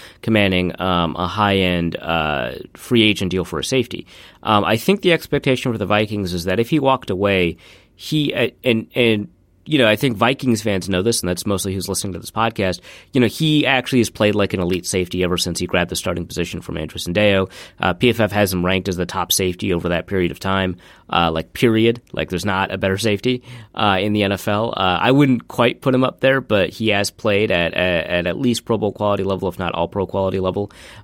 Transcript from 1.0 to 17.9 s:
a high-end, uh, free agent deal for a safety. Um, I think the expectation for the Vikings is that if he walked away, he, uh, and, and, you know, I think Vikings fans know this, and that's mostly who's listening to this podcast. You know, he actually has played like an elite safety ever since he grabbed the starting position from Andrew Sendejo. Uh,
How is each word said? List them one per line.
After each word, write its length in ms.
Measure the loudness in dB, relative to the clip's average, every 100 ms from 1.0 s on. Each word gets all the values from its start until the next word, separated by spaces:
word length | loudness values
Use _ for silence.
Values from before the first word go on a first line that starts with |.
| 0 -2
a 120 | -4
high-end, 680 | 0 2 2 2 0 -2 -4
uh, 600 | -2 -2 0 -2 -4 -8 -14
free 300 | -14 0 4
agent 280 | 4 2 -2
deal 140 | -2 -4
for 140 | -6
a 40 |
safety. 440 | -2 -2 -2 -6 -14 -20 -20 -10
Um, 220 | 0 2 2
I 100 | 0
think 260 | 2 0
the 120 | 2
expectation 580 | 0 0 -2 0 0 0
for 60 | -2
the 80 | 0
Vikings 480 | 0 0 -2 -4
is 100 | -4 -2
that 140 | 0
if 100 | 0
he 100 | 2
walked 300 | 2 0 -2
away, 460 | -2 2 2 0 -2 -14 -20 _ -16
he, 380 | -4 -2 -2
uh, 160 | -2 -4 -2
and, 240 | 0 0 0
and, 360 | 0 2 2 -2 _ _ _
you 140 | -2 2
know, 100 | 4
I 80 | 4
think 220 | 0 2
Vikings 460 | 0 0 0 0
fans 260 | 0 -2 0
know 140 | 0
this, 180 | 0 0
and 80 | -2
that's 160 | -4 -2
mostly 280 | -2 -2
who's 140 | -6 -4
listening 260 | -6 -6
to 60 | -8
this 120 | -10
podcast. 500 | -2 -2 0 -2 -2 -8 -20 -4
You 80 | 2
know, 60 | 2
he 380 | 2 2 2 4
actually 340 | 0 2 2
has 100 | 2
played 240 | 2 2
like 200 | 2 0
an 60 | 0
elite 280 | -2 -2 -2
safety 360 | -4 -2 -2
ever 140 | 0 0
since 220 | -2 -4
he 80 | -2
grabbed 240 | 0 0
the 40 | -4
starting 300 | -4 -6 -6
position 360 | -6 -6 -6
from 160 | -10 -8
Andrew 200 | -8 -8
Sendejo. 520 | -4 2 2 2 0 -6 -18 -2
Uh, 140 | -2